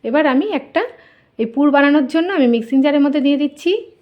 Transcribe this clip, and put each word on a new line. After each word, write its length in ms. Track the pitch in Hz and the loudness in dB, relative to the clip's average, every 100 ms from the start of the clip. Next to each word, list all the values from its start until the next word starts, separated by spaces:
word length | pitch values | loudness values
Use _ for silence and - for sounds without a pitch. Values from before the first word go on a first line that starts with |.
এবার 200 | 233 277 302 | -2 0 2
আমি 120 | 262 415 311 | 0 0 -4
একটা 220 | - 330 480 - _ _ _ - | -4 -6 -6 -10 _ _ _ -6
এই 80 | 226 | -6
পুর 140 | 269 294 277 | 0 2 4
বানানোর 300 | 285 294 254 | 4 2 0
জন্য 220 | 320 339 381 | -2 -2 0
আমি 100 | 247 | 2
মিক্সিং 300 | 233 226 269 | 0 0 0
জারের 200 | 277 285 285 | 2 2 0
মধ্যে 160 | 294 277 | 0 0
দিয়ে 120 | 285 | 0
দিচ্ছি 340 | 285 - 339 427 - _ | -2 -4 -4 -4 -6 _